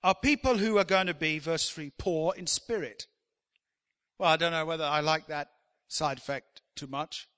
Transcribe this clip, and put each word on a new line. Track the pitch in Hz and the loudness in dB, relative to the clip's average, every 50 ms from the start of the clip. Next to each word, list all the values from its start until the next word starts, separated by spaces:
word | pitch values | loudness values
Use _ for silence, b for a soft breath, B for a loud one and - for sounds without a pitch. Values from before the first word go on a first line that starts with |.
| - | 4
are | 180 190 | 2 2
people | - - 277 294 - - 262 247 | 4 4 2 2 4 4 2 2
who | 202 196 220 220 202 | 4 2 4 4 4
are | 190 | 4
going | 160 190 190 190 180 | 4 4 2 2 2
to | 170 | -2
be, | 143 160 156 156 156 | -2 -2 -2 -2 -2
verse | 143 160 165 156 - - | -2 -4 -2 -2 -2 -4
three, | - - 151 143 | -4 -8 -10 -12
"poor | _ _ - 196 170 160 156 170 190 | _ _ -2 -2 0 0 0 0 -2
in | - 185 | -2 -4
spirit." | 160 - - - - 233 214 156 117 104 _ - _ _ _ _ _ _ _ _ _ _ _ _ _ _ _ _ _ _ _ _ _ _ _ | -2 -2 -4 -2 -4 -4 -4 -4 -8 -10 _ -16 _ _ _ _ _ _ _ _ _ _ _ _ _ _ _ _ _ _ _ _ _ _ _
Well, | 190 170 | 4 4
I | 160 | 4
don't | 160 165 170 170 | 4 2 0 0
know | 160 156 | -2 -2
whether | 156 165 160 156 | -4 -4 -4 -2
I | 143 147 151 | 0 0 0
like | 147 156 156 156 156 | 2 2 0 0 -2
that | - 151 147 143 _ _ _ _ _ _ _ _ _ | -6 -8 -8 -8 _ _ _ _ _ _ _ _ _
side | - - 156 147 135 127 | -6 -4 -2 -2 -4 -4
effect | - - 143 131 _ _ _ - _ _ _ | -6 -6 -8 -8 _ _ _ -20 _ _ _
too | - 147 | -14 -12
much. | 135 135 139 151 - - - - _ _ | -10 -8 -8 -8 -8 -10 -14 -14 _ _